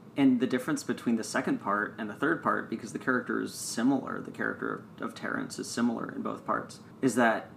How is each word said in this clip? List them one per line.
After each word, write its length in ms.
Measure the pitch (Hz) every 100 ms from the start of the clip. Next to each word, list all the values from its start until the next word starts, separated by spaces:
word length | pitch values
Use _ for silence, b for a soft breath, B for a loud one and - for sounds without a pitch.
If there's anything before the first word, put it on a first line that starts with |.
| - -
And 220 | 139 123
the 80 | 127
difference 360 | 127 143 147
between 320 | - 117 - 113
the 80 |
second 360 | 107 123 - 135
part 360 | - 101 107 -
and 120 | 107
the 40 | -
third 280 | 143 165
part, 260 | 110 104 -
because 220 | 113 113
the 60 | 143
character 420 | - 127 117 110
is 120 | 107
similar, 640 | - - - 123 139 - 50
the 100 | -
character 520 | - 78 - 57 52 - -
of 160 | - -
Terrence 440 | 113 113 104 -
is 100 | -
similar 420 | - 120 113 -
in 100 | -
both 240 | 110 107 -
parts, 340 | 110 - - B B
is 140 | 135 113
that 340 | 117 104 -